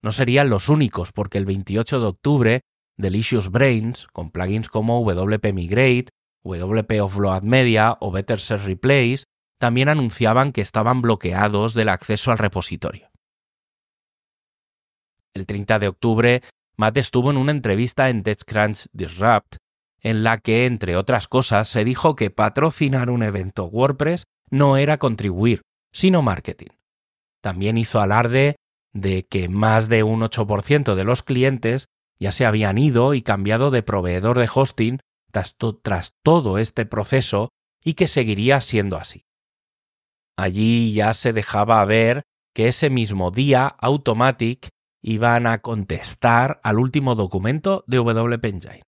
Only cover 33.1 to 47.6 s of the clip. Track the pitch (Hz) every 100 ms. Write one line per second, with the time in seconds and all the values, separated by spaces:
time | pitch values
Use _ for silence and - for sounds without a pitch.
33.1 | 139 113 101 101 113 139 127 104 101 90
34.1 | 90 107 123 113 139 135 - 113 131 _
35.1 | _ _ 104 - _ 113 104 - 92 -
36.1 | _ 151 170 120 95 113 - 110 110 101
37.1 | 135 117 101 117 _ _ _ 160 156 165
38.1 | - 113 101 120 135 - 113 98 95 -
39.1 | - _ _ _ _ _ _ _ _ _
40.1 | _ _ - 95 95 110 117 117 107 104
41.1 | 113 123 110 101 104 104 113 101 110 113
42.1 | 131 - _ _ - 113 - 147 131 110
43.1 | 98 90 101 143 127 139 - 117 143 127
44.1 | 113 127 127 117 127 - _ _ _ -
45.1 | 107 120 120 120 113 120 110 98 - -
46.1 | - 117 117 131 - 110 107 127 147 135
47.1 | 110 92 95 104 151